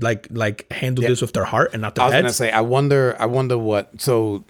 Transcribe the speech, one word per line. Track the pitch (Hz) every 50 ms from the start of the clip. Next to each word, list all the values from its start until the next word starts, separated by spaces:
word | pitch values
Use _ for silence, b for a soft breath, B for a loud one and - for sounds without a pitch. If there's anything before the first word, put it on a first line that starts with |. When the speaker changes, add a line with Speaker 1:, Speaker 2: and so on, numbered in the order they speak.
Speaker 1:
like, | 117 117 113 101 - -
like, | 117 117 110 107 104 - - -
handle | - - 131 127 127 123 120
Speaker 2:
Yeah. | 120
Speaker 1:
this | 123 113
with | 123 113 -
their | 113 92
heart | - 110 117 160 - -
and | 110
not | 107 104 -
their | - 127
Speaker 2:
I |
was | 135 135
gonna | 147 127
Speaker 1:
heads. | 120 113
Speaker 2:
say, | - 123 113
I | 110 110
wonder, | 113 120 127 135 143 143 143 135 131 123 113 -
I | 113
wonder | 117 123 131 131 123 123
what, | 117 113 107 107 101 98 - - 107
so, | - 135 123 113 110 107 101 98 -